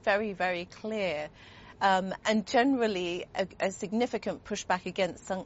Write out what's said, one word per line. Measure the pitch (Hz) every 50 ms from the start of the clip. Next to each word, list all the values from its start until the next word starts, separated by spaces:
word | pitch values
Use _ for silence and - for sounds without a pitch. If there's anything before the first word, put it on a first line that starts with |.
| -
very, | 220 196 208 226 214
very | 190 175 180 185 180 170 180
clear. | 185 - - - 220 220 214 196 175 151 147 151 156 - - - - - - - - - -
Um, | - 196 190 185 190 190 - - -
and | - 220 220 190
generally, | - - 247 240 277 269 247 233 214 202 180 180 175 175 180 - - -
a, | - 196 - - -
a | - 196
significant | 190 - 214 175 214 226 240 - - 214 - 208 175 - -
pushback | - 208 - - - 185 180 -
against | 185 180 - 190 175 - - -
san-, | - 190 190 175